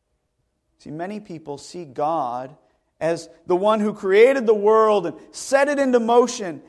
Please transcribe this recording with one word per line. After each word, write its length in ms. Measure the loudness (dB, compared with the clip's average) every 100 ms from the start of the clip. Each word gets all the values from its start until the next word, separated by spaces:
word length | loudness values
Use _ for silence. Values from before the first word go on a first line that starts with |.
| _ _ _ _ _ _ _ _
See, 120 | -16
many 300 | -12 -12 -14
people 380 | -16 -18 -14 -16
see 260 | -16 -18
God 720 | -16 -6 -4 -4 -6 -8 -12 -18 _ _ _ -8
as 300 | -4 -4 -8 -14 -4
the 100 | -2
one 240 | 0 0
who 140 | -2
created 520 | -4 0 6 6 4 0
the 80 |
world 520 | 2 4 4 4 2 -2
and 100 | -10 -18
set 340 | -16 -2 0 2
it 100 | 0
into 220 | 2 0
motion, 600 | 4 2 2 -2 -10 -12